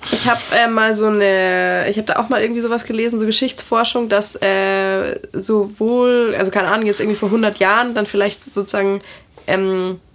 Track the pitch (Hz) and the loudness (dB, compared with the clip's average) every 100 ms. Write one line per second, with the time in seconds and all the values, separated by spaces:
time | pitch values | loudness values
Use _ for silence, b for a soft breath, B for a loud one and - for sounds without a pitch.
0 | - - 247 233 - - 233 226 220 214 | -4 -2 0 0 0 2 2 2 2 2
1 | 214 208 202 190 185 185 180 180 - 208 | 2 2 2 2 2 2 0 0 0 -2
2 | 214 - 220 240 220 233 233 233 - 226 | -2 -2 0 0 0 -2 -2 -2 -2 -2
3 | 233 233 220 214 262 - - 226 233 247 | -2 0 0 0 -2 -4 -2 0 0 -2
4 | 233 208 208 - 196 196 190 196 196 190 | 0 0 0 -2 0 0 0 0 0 -2
5 | 202 - - 190 190 214 202 208 220 247 | -4 -6 -8 -8 0 0 0 -2 0 2
6 | 247 247 233 - 190 202 185 214 214 202 | 2 4 2 0 0 0 0 0 0 0
7 | 214 208 208 226 220 208 190 214 247 233 | 0 0 0 2 0 2 2 2 2 -2
8 | 208 202 202 202 - - 196 208 196 196 | -2 0 0 -2 -8 -8 -4 -2 0 -2
9 | B B B B - 190 190 185 185 185 | B B B B -4 0 0 -2 -4 -6
10 | - | -14